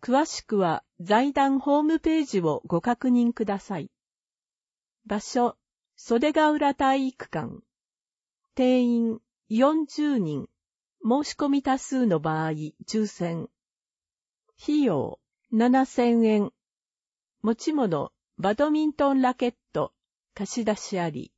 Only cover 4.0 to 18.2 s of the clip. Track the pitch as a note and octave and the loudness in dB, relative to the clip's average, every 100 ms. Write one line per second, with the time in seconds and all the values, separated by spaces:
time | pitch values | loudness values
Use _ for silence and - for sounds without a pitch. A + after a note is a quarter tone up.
4 | _ _ _ _ _ _ _ _ _ _ | _ _ _ _ _ _ _ _ _ _
5 | - G3+ - B3+ A#3+ - _ _ _ _ | -8 -8 -4 0 0 -2 _ _ _ _
6 | - A#3 D4 D#4 D4+ D4+ C#4+ C#4 C4+ C4+ | -2 0 2 2 2 2 0 0 0 2
7 | C4+ - - E3 D3+ - _ _ _ _ | -2 -6 -12 -10 -10 -12 _ _ _ _
8 | _ _ _ _ _ - B3+ B3+ A#3+ A#3+ | _ _ _ _ _ 0 2 4 4 2
9 | A#3 A3 _ _ _ A3 C4 D#4 D4+ - | 0 -4 _ _ _ 2 2 2 -2 -2
10 | D4+ C4+ F3 C#3+ - _ _ _ _ _ | -2 0 -2 -4 -8 _ _ _ _ _
11 | A3 B3+ D4 - D4 C#4 C4+ C4 - C4 | -2 -2 -2 -4 0 0 0 -4 -2 -2
12 | A#3+ E3 D#3 D#3 D#3+ D#3 D3+ - - A3 | 0 0 -2 -2 -4 -4 -8 -12 -6 -4
13 | G#3 - F3 E3 - _ _ _ _ _ | -4 -4 -6 -6 -10 _ _ _ _ _
14 | _ _ _ _ _ _ - D4+ C#4 D#3 | _ _ _ _ _ _ -2 0 2 0
15 | A#2 - _ _ _ A3 A#3 C4 C4 - | -4 -8 _ _ _ 0 2 2 2 0
16 | A#3+ A#3 A3 G#3+ G3+ _ _ _ _ _ | 2 4 4 2 0 _ _ _ _ _
17 | _ _ _ _ G#3+ A3+ - D#4 A#3 D#3 | _ _ _ _ -4 -2 -2 0 0 -2
18 | C3+ _ | -4 _